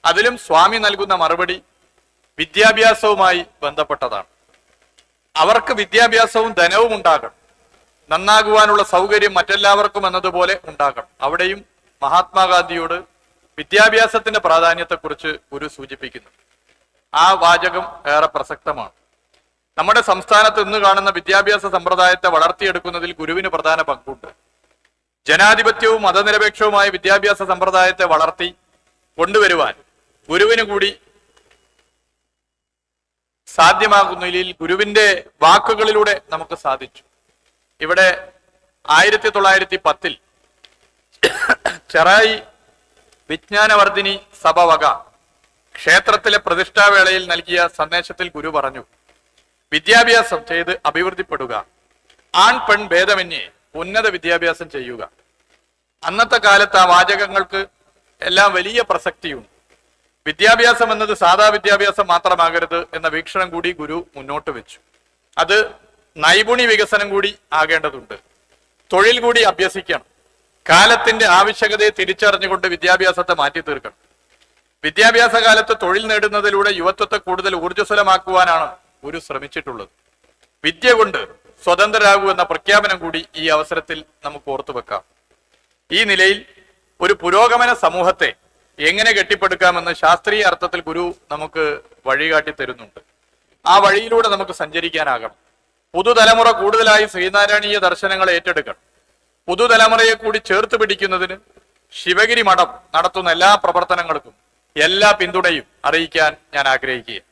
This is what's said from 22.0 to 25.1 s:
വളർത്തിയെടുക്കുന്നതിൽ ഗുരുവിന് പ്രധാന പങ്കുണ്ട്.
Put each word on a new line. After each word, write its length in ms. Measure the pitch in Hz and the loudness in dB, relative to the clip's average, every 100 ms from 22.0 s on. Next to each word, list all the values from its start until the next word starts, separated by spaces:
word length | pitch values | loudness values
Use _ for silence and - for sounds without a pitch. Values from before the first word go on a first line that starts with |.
| 180 180 185 | 2 2 0
വളർത്തിയെടുക്കുന്നതിൽ 840 | 160 165 - 196 175 175 175 170 | 2 2 0 -4 -4 -8 -10 -10
ഗുരുവിന് 360 | 170 156 170 190 | -10 -8 -6 -6
പ്രധാന 340 | 165 156 165 | -4 -2 -2
പങ്കുണ്ട്. 440 | 151 131 - 135 - _ _ _ _ _ _ _ _ | -2 -6 -10 -18 -20 _ _ _ _ _ _ _ _